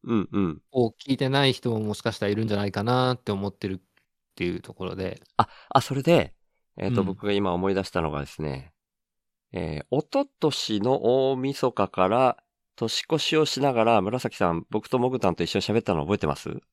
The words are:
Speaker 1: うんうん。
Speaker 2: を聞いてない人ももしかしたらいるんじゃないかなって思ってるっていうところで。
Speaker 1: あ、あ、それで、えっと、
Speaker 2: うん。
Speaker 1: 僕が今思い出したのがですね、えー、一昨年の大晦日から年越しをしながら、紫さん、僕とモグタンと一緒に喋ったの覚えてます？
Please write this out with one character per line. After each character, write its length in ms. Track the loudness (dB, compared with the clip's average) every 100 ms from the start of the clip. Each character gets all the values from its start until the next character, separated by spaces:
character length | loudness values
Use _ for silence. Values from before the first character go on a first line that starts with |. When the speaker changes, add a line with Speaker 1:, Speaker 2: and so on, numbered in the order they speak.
Speaker 1:
う 120 | 0 0
ん 140 | 0
う 80 | 0
ん。 220 | -2 -4 _
Speaker 2:
を 200 | 0 0
聞 220 | _ -4
い 40 | 0
て 100 | 2
な 180 | 4 2
い 60 |
人 200 | 2 -2
も 100 | -2
も 120 | -2
し 80 | -2
か 120 | -4
し 60 | -2
た 80 | -2
ら 40 |
い 40 | 0
る 100 | 0
ん 20 |
じ 60 |
ゃ 40 | 0
な 80 | -2
い 60 |
か 120 | -2
な 320 | 2 2 2 -2
っ 20 |
て 120 | -4
思 120 | -4 -4
っ 40 |
て 140 | -6 -8
る 60 |
っ 60 | -8 _ _ _ _ _ -6
て 100 | -4
い 100 | -4
う 60 |
と 120 | -10
こ 120 | -10 -10
ろ 100 | -6
で。 260 | -8 -8 _ -2
Speaker 1:
あ、 140 | -2 -4 0
あ、 120 | 0
そ 120 | 0
れ 100 | -2
で、 300 | 4 4 2 -8 _ _ _ -6
え 100 | -2
っ 60 |
と、 80 | 0
Speaker 2:
う 20 |
ん。 40 | 0
Speaker 1:
僕 180 | -4 -2
が 80 |
今 180 | 0 0
思 180 | 0 0
い 40 |
出 100 | 0
し 80 | 0
た 80 | -2
の 120 | -2
が 100 | -4
で 60 | -8
す 140 | -8
ね、 320 | -8 -8 -12 _ _ _ _ _ _ _ _
え 300 | -8 -6 -8
ー、 160 | -2 -4
一 100 | 0 -4
昨 120 | -4 _
年 400 | -2 -2 -4 -2
の 520 | 0 0 2 2 2
大 40 | 0
晦 360 | -4 -2 -2
日 140 | 0 -2
か 180 | 2 2
ら 340 | 4 2 0 _ _ _ -8
年 240 | -6 -4
越 180 | -2 -2
し 160 | 2 2
を 100 | 2
し 140 | 2
な 140 | 2
が 100 | 4
ら、 180 | 4 4
紫 360 | 2 -2 -6 0
さ 140 | 0
ん、 140 | 0 -2
僕 180 | -6 -2
と 120 | 0
モ 100 | 0
グ 100 | 2
タ 120 | 0
ン 40 | 0
と 80 |
一 60 | -2
緒 100 | -2
に 40 |
喋 160 | 0 0
っ 20 |
た 120 | 2 -2
の 80 |
覚 120 | 0 0
え 20 |
て 100 | 0
ま 80 | -2
す？ 260 | -8 -12 _